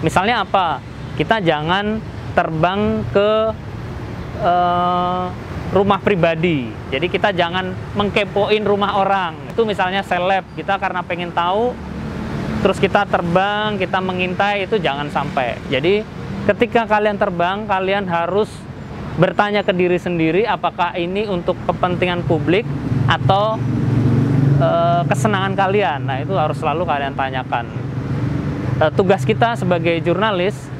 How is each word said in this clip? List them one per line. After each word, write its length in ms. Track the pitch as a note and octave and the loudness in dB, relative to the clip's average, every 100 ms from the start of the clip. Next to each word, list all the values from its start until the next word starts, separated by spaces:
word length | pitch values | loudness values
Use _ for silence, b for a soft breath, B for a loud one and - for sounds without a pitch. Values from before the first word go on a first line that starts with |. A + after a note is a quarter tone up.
Misalnya 400 | D#3+ - G#3+ A#3+ | 2 2 2 0
apa? 380 | F#3+ G3 F3 C3+ - - - - | 2 2 2 -2 -6 -12 -10 -4
Kita 240 | D3+ E3+ | 0 2
jangan 600 | E3+ D3+ D#3 F#3 G#3 G#3+ - - - - | 2 2 2 0 0 -4 -6 -10 -2 0
terbang 640 | E3 D#3+ F3 G3 G#3+ A3 G#3+ | 0 0 0 2 0 0 0
ke, 160 | G3+ G#3 G#3+ A3 A3 - - - - - - - - | 2 4 2 0 -4 -10 -12 -10 -10 -10 -10 -10 -2
eh, 800 | G3 F3+ F3 F3 F3+ F3+ F3+ F3+ F3+ - - - - | 2 4 4 2 2 2 0 -2 -4 -8 -10 -8 -2
rumah 280 | F#3+ G3+ G3 | 0 2 2
pribadi. 640 | - G3+ E3 E3 F3+ D#3 A#2 G#2 A2+ | 2 2 2 2 2 0 -2 -8 -4
Jadi 160 | C3+ E3+ | -2 0
kita 240 | G3+ G#3 | 0 0
jangan 400 | F3+ E3+ F#3 F#3 F#3 - G3+ | 2 0 0 -4 -6 -6 -2
mengkepoin 640 | G3+ A3 G3 G3+ G3 G#3+ | 0 2 0 0 2 2
rumah 400 | G#3 G3+ G#3 G3+ | 2 2 2 2
orang. 320 | G3 G3 F3+ D#3 C3+ | 2 2 0 -6 -6
Itu 160 | F3 | 0
misalnya 400 | A3+ G3 F#3 G3 | 0 2 0 0
seleb, 400 | F#3+ F3+ F3+ G3 E3 | 0 0 2 0 0
kita 240 | D3+ D#3+ G3 | -8 -4 -2
karena 240 | F#3+ F3+ | -2 -4
pengen 320 | F3 F3 F3 | -4 -4 -4
tahu, 400 | E3 F3 G3 B3 A#3+ - - - - - - - - | -2 0 2 0 -4 -10 -8 -8 -8 -6 -6 -4 0
terus 160 | G3 F#3 | 0 2
kita 320 | F#3+ G#3 G3 | 2 2 2
terbang, 720 | F#3 F3 E3+ G3 G#3 G#3+ G3+ | 0 2 2 2 0 -2 -2
kita 240 | F#3 F#3+ | -2 -2
mengintai, 640 | F#3 F#3 F3+ F3+ G3+ G#3 F#3 | -2 -2 -2 0 0 0 0
itu 80 | A3 | 0
jangan 320 | D#3 C#3 D3 | 0 -2 -2
sampai. 480 | D#3 C#3+ D3 B2 A2+ - | -2 -2 -2 -2 -4 -2
Jadi 320 | C3+ D#3+ G3+ G#3+ - - - - | 0 2 0 -2 -10 -8 -4 0
ketika 380 | F#3+ A#3+ A#3 | 2 4 2
kalian 320 | A3 G#3+ G#3+ G3+ | 2 2 2 2
terbang, 480 | G3+ F3 F3 G3 | 0 2 0 0
kalian 400 | G#3+ F#3+ F#3+ G3 | -2 0 2 0
harus 480 | F#3+ E3+ E3+ F#3+ G#3+ - - - - - - - | 0 0 0 0 0 -4 -14 -14 -12 -10 -8 2
bertanya 480 | F#3 F3+ G#3 G#3 | 2 4 2 2
ke 80 | G3 | 2
diri 240 | F3+ F3+ F3 | 2 4 2
sendiri 480 | F3 F3 D#3+ E3+ | 0 0 2 2
apakah 480 | A3 F3 E3+ E3+ F3 | 2 0 -2 0 -2
ini 300 | F3+ E3+ F#3+ | 0 -4 -2
untuk 320 | G#3+ F3+ E3+ F3+ | -2 -2 -2 -2
kepentingan 560 | - E3+ F3+ F3 F3+ F3 E3+ | -2 0 0 0 0 0 0
publik 400 | D#3+ D3 F3+ A#3 - - - - | 0 2 2 0 -4 -2 0 2
atau, 500 | E3+ - F#3+ G#3+ A3 - - - - - - C#3 C#3 - - | 2 2 2 0 0 -2 0 0 2 2 2 2 2 4 4
eh, 420 | E3 E3+ E3+ E3+ E3+ | 4 2 2 2 2
kesenangan 480 | G3+ G#3+ G3+ G3 F#3+ | 0 2 0 0 0
kalian. 500 | F#3+ G3+ F#3+ C#3+ B2+ | 2 2 2 -2 -4
Nah, 160 | C3 | -4
itu 140 | D3 F#3+ | -2 0
harus 240 | D3+ D3 | 0 0
selalu 260 | D#3 D3+ F3 | -2 0 0
kalian 320 | C#3+ C#3 C3+ | 0 -2 -2
tanyakan. 480 | C3+ C3 B2+ C3+ A#2 - - - - - - - - - - - | -4 -4 -4 -4 -4 -6 -6 -6 -4 -2 -2 -2 -4 -4 -4 0
Eh, 140 | D#3 | 0
tugas 320 | D3 F#3+ F#3 - | 2 2 2 2
kita 320 | A3 A#3 A#3 | 2 2 0
sebagai 400 | F#3 F3 E3 E3 | 0 2 2 0
jurnalis 540 | E3+ E3+ A3 F#3+ F3+ G#3 - | 2 2 2 2 0 -2 -10